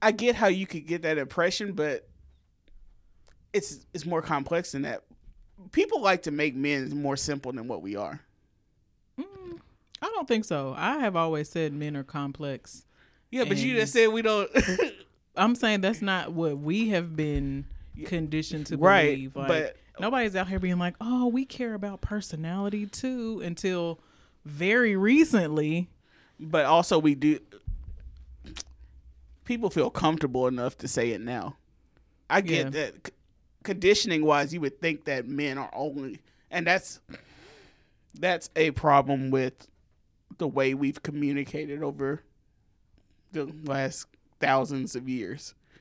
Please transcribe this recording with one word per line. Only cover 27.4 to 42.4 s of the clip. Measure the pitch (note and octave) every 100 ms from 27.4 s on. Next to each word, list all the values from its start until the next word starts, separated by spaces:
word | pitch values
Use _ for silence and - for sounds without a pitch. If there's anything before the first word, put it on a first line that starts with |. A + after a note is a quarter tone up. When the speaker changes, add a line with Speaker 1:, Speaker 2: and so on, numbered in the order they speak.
| - - - - - - - - - - - - - - - - - - - -
Speaker 1:
People | - A#3+ G#3
feel | E3+ B2+
comfortable | - D#3+ D#3+ D3 B2+ B2+
enough | B2+ B2 -
to | C#3
say | C3+ A#2
it | G#2
now. | A#2 B2 F#2 - _ _ _ _ _ _ -
I | F3+
get | F3+ E3 C3+
Speaker 2:
Yeah. |
Speaker 1:
that | D3 B2 D2 -
c-, | - _ _ _ _
conditioning | - F#3+ F3+ G3+ G#3+ D#3+
wise, | D3+ C#3+ C#3
you | E3+
would | C#3+ -
think | E3 D3
that | - C3+ A#2+
men | C#3+ D3 C3+
are | B2+
only, | G#2+ D3 C#3 B2+ G2+ _ _ -
and | F3 E3+
that's, | F#3 - - - - - - - - - _ _ _ _
that's | - F3 E3+ - D#3+
a | D#3
problem | C#3 D#3 C#3 C#3 C#3 C3
with | C3 B2+ - - _ _ _ _ _ - -
the | D#3
way | C3+ C3+
we've | C3+ C#3 -
communicated | - D3 C#3+ C#3+ C#3 D3+ D3+ D3
over | D3 C#3 C3+ D3+ _ _